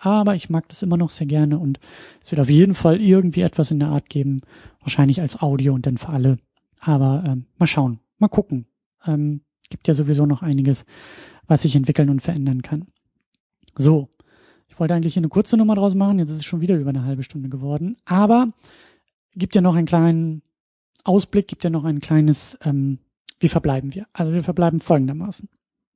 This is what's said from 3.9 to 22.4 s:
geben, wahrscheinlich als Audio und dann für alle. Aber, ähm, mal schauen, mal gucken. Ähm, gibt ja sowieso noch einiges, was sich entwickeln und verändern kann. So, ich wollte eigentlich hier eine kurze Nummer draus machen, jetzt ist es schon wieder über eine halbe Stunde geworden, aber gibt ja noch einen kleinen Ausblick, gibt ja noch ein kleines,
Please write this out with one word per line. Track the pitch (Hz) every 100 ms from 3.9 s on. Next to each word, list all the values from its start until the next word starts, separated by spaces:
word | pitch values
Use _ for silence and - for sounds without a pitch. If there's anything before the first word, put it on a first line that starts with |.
| 143 -
geben, | 147 139 135 - - - _
wahrscheinlich | 135 123 139 139
als | 151 -
Audio | 151 143 139
und | 131 135
dann | 127
für | -
alle. | 143 131 131 _ _ _ _
Aber, | - 143 135 139 175
ähm, | 127 127 -
mal | 170
schauen, | - 131 113 _ -
mal | 208
gucken. | - - 131 117 _ _ _ -
Ähm, | 151 147 147 - _ -
gibt | - -
ja |
sowieso | 147 143 147 147
noch | 139
einiges, | 165 139 135 131 - - - - - - -
was | 156
sich | 151 139
entwickeln | 131 147 143
und | 139
verändern | - 165 139 127
kann. | - 151 185 _ _ _ _ _ _ _ _ -
So, | 139 156 139 _ _ _ _ _ _
ich | -
wollte | 165
eigentlich | 170 165 180
hier |
eine | 156
kurze | 190 - 226
Nummer | 220
draus | 208 202 190
machen, | 196 196
jetzt | 156
ist | 156
es | -
schon | 170
wieder | 180 175
über | 139
eine | 135
halbe | 127 135
Stunde | 135 147 135
geworden, | 131 139 147 175 240 -
aber | 180 208 233 247 - _ _ _ _ _ _ _
gibt | 185 185 202
ja |
noch | 180 170
einen | 160
kleinen | 170 165 165 165 160 - _ _ _ _ _
Ausblick, | - 196 - 202 190
gibt | -
ja | 170
noch | 160
ein | 156 147
kleines, | - 156 151 143